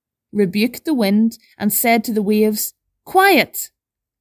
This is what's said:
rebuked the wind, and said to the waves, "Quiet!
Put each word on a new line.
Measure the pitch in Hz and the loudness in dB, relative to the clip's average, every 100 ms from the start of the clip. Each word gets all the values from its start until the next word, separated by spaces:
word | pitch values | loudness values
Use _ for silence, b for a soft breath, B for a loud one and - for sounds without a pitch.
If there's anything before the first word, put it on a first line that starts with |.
| _ _ _ | _ _ _
rebuked | 208 196 208 240 - - | -2 -2 0 -2 -4 -6
the | |
wind, | 277 202 208 226 - b b | -2 0 2 0 -2 b b
and | 208 | -4
said | - 240 233 226 | -2 0 0 0
to | |
the | 214 | -4
waves, | 202 214 214 208 - - _ _ | 0 2 0 -2 -8 -12 _ _
"Quiet! | - 370 392 311 170 - - _ _ _ _ _ | -4 2 4 4 0 -6 -12 _ _ _ _ _